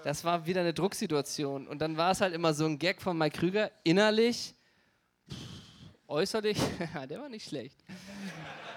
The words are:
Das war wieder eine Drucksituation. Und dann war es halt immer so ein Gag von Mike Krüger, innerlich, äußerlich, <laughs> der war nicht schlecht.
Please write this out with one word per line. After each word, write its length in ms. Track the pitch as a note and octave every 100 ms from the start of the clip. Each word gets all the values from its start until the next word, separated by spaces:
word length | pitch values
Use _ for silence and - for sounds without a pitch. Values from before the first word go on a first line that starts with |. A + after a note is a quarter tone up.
| C#3+
Das 180 | D3
war 220 | E3 E3+ D#3+
wieder 160 | F#3
eine 120 | E3+
Drucksituation. 960 | D#3+ F#3+ - G3+ D3 - - C#3 C#3 B2+
Und 120 | D3
dann 180 | D#3+ D#3
war 140 | E3+
es 100 | F#3+
halt 120 | F#3+
immer 200 | E3 E3
so 120 | D3+ D#3+
ein 140 | C#3+
Gag 220 | E3+ G3
von 160 | F#3+ E3
Mike 200 | D3+ -
Krüger, 340 | E3+ G3+ G3+ -
innerlich, 720 | E3 F#3 G#3+ G#3+ A#3 A#3 - - _ _ _ _ _ _ - - - - - - - - -
äußerlich, 500 | D3 F#3+ A3 G#3+ G#3 A3 -
<laughs> 260 | E3 D#3 C3+
der 100 | F#3
war 100 | C#4+
nicht 180 | A3 -
schlecht. 300 | C#3 B2 - - F#3+ F#3+ G3+ G3 D#3+ D#3 - -